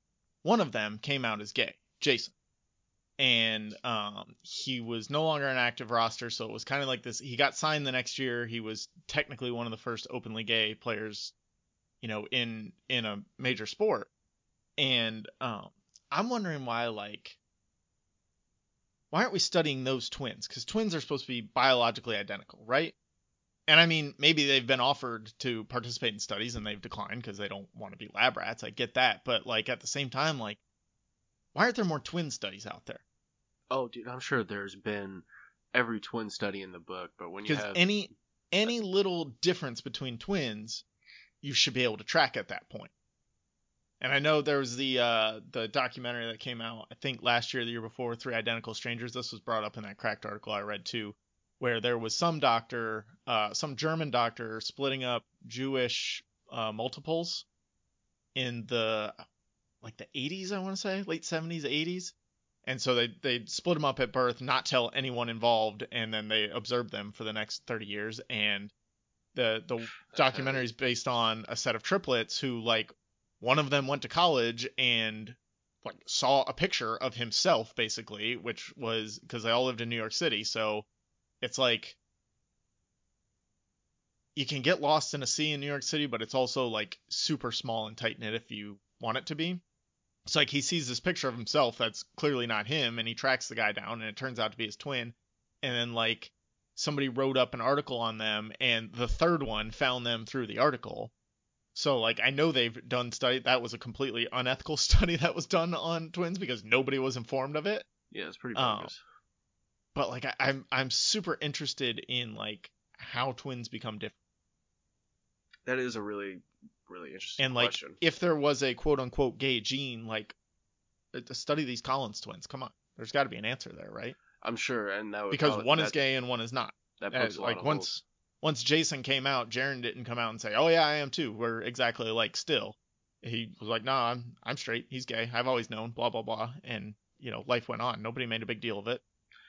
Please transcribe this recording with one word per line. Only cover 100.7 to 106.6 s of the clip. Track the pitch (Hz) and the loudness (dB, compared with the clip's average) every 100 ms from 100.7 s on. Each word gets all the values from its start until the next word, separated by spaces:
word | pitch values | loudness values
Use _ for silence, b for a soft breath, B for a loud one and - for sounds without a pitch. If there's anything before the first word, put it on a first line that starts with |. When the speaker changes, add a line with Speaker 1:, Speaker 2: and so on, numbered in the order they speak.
| 127 - - 120 _ _ _ _ _ _ | 4 -6 -8 -8 _ _ _ _ _ _
Speaker 1:
So, | - 151 135 | -2 2 4
like, | 113 117 | 4 4
I | 127 | 2
know | 139 160 | 4 4
they've | 135 117 113 - | 4 2 0 -2
done | 123 123 | -2 -2
study. | - 131 131 | 0 2 2
That | 120 127 | 4 4
was | 117 | 2
a | 117 | -6
completely | 127 110 139 117 117 | -10 -4 -2 0 0
unethical | 127 123 131 - 151 | 0 0 -2 -2 0
<laughs> | - | 6
study | - 175 165 | 8 8 4
that | 165 | 2
was | - - | 0 0
done | 180 165 | 2 2
on | 170 165 165 160 | -2 -2 -2 -4
twins | 170 175 185 | -4 -4 -2
because | 202 123 | -4 -6